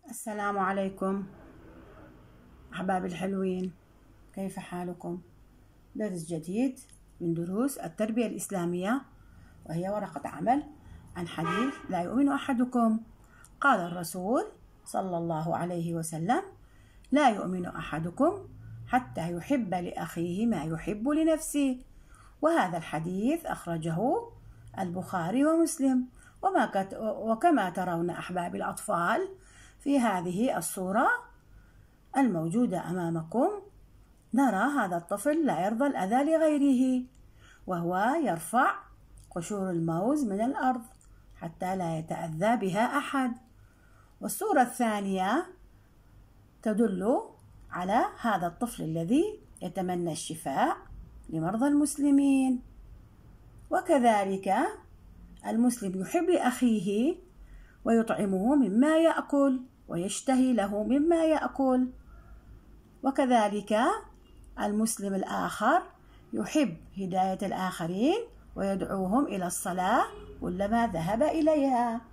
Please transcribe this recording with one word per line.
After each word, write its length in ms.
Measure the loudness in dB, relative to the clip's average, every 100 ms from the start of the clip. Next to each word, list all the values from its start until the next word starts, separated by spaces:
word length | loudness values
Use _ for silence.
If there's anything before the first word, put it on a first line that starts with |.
| -16
السلام 460 | -14 -10 -6 -2 0
عليكم 640 | 0 0 -4 -4 -4 -4 -6 -14 -20 -20 -20 -20 -20 -20 -20 -20 -20 -20 -20 -20 -14
أحبابي 340 | -8 -2 -2 -2
الحلوين، 680 | -4 -4 -2 -2 -2 -4 -8 _ _ -20 -20 -18
كيف 260 | -10 -8 -8
حالكم؟ 600 | -10 -8 -8 -8 -8 -10 -12 -20 -20 -20 -20 _ -16 -6
درس 300 | -6 -6 -6
جديد 540 | -8 -4 -2 -2 -2 -18 -20 -20 -6
من 120 | -4
دروس 440 | -2 -2 -2 -2 -4
التربية 500 | -10 -4 -2 0 -2
الإسلامية، 760 | -4 -6 -4 -2 -2 -2 -2 -4 -20 -20 -20 -20 -20 -8
وهي 240 | -6 -4
ورقة 400 | -4 -6 -8 -10
عمل 340 | -4 0 0 0 -16 -20 -20 -16 -10
عن 120 | -8
حديث 460 | -4 -2 0 -2 -4 -6
لا 120 | -4
يؤمن 280 | -2 2 2
أحدكم. 680 | 0 -2 0 0 2 2 2 -4 -20 -20 -20 -20 0
قال 180 | 4 4
الرسول 640 | 0 -6 -6 -6 0 0 -2 -10 -20 -20 -6
صلى 320 | -4 -2 -2
الله 400 | -2 -2 -2 -2
عليه 360 | -2 -4 -4
وسلم: 480 | -4 -6 -4 0 0 0 -14 -20 -20 -20 -20 0
"لا 180 | 4 4
يؤمن 360 | 2 -4 -4 -6
أحدكم 840 | -8 -8 -6 -6 0 0 0 -10 -18 -18 -16 -2
حتى 440 | -2 -2 -6 -6
يحب 420 | -6 -2 -2 0
لأخيه 720 | -4 -6 -8 -8 -4 -4 0 0
ما 180 | 0
يحب 440 | -2 -6 -4 -4 0
لنفسه". 720 | 2 2 2 0 0 0 -2 -8 -20 -20 -20 -20 -2
وهذا 360 | 2 2 2 -2
الحديث 680 | -4 -6 -4 -2 0 0 -4
أخرجه 520 | -8 -6 -4 -2 0 0 0 -4 -16 -20 -20 -16 -8
البخاري 680 | -6 -6 -4 -4 0 2 4
ومسلم. 640 | 4 2 2 2 2 0 -10 -20 -2
وما 240 | 2 2 2
كت-، 320 | 0 -4 -4
وكما 680 | -6 -4 -2 2 4 4 2
ترون 400 | -2 -2 0 -2
أحبابي 480 | -4 -6 -4 -4 -4
الأطفال 720 | -6 -6 -4 0 2 0 -2 -8 -20 -20 -20 -10
في 200 | 0 2
هذه 580 | 2 0 -2 0 0 0
الصورة 500 | -4 -6 0 2 2 2 -4 -20 _ -20 -20 -20 -20 _ _ 2
الموجودة 720 | 2 2 0 0 0 -2 -4
أمامكم، 600 | -4 -2 -4 -4 0 0 0 -10 -20 -20 -20 -20 _ _
نرى 220 | 2 2 2
هذا 420 | 0 0 0 -2
الطفل 480 | -4 -2 0 2 2
لا 200 | 2 0
يرضى 200 | 0 0
الأذى 380 | 0 0 2
لغيره، 840 | 2 4 4 4 4 4 4 2 -2 -14 -20 -20 -20 -20 -6
وهو 480 | -4 -2 0 2 2
يرفع 520 | 0 -2 -2 2 2 0 -12 -20 -20 -20 -12 -10
قشور 360 | -6 -4 -2
الموز 520 | -2 0 0 0 0
من 180 | 0 0
الأرض 400 | -2 0 0 0 -6 -20 -20 -20 -20 -12
حتى 400 | -12 -8 -4 -4
لا 220 | -2 -4
يتأذى 580 | -6 -8 -6 -2 0 2
بها 420 | 0 0 0 0
أحد. 340 | -2 -2 -2 -4 -14 -20 -20 _ -20 -20 -20 -12
والصورة 400 | -8 -4 2 4
الثانية 840 | 4 2 -2 -2 -2 -2 0 0 -2 -10 -20 -20 _ _ -20 -20 -20 -20 -20 _
تدل 600 | -2 2 2 2 2 0 0 -16 -20 -20 -12
على 340 | -6 0 2 2 -2
هذا 260 | -2 0 -2
الطفل 360 | -4 -8 -6
الذي 560 | -6 -4 2 2 2 -2 -16 -12
يتمنى 500 | -10 -6 -4 -2 -4
الشفاء 680 | -6 -8 -8 -4 0 0 0 -8 -18 -18 -20 -8
لمرضى 380 | -4 -2 0 2
المسلمين. 920 | 2 2 0 4 4 6 4 2 0 -4 -20 -20 -20 -20 -20 -20 -20 -20 -20 -2
وكذلك 840 | -2 4 6 6 4 2 -2 0 2 2 -4 -16 -20 -20 -20 -20 -14 -4
المسلم 540 | 2 2 2 -4 -4
يحب 280 | -2 0 4
لأخيه 840 | 4 2 2 2 4 2 2 2 0 -8 -20 -20 -20 -20 -8 2
ويطعمه 720 | 2 4 0 0 2 4 4
مما 420 | 4 6 6 6
يأكل 640 | 6 4 0 4 4 2 -4 _ -8
ويشتهي 640 | -4 -4 -4 0 4 4
له 300 | 4 2 -2
مما 420 | 2 4 4 4 4
يأكل، 640 | 2 0 0 2 4 2 -4 -20 -20 -20 -20 -20 -20 -20 -20 -20 -4
وكذلك 760 | -2 2 4 4 4 0 0 2 2 0 -6 -20 -20 -20 -20 -6
المسلم 540 | -2 0 -2 -2 -4
الآخر 720 | -2 -2 -2 -4 0 2 2 0 -18 -20 -20 -10
يحب 440 | -6 -2 0 0 -2 -12 -8
هداية 400 | -4 0 0 0
الآخرين 760 | -4 -2 -4 -4 -4 0 2 2 -2 -14 -16 -4
ويدعوهم 720 | -2 -2 -2 -2 2 2 0
إلى 220 | -2 -4
الصلاة 580 | -6 -6 -2 0 2 0 -4 -16 -10
كلما 460 | -8 -4 0 2 0
ذهب 360 | 0 -2 2
إليها. 800 | 2 4 4 4 4 2 0 -2 -10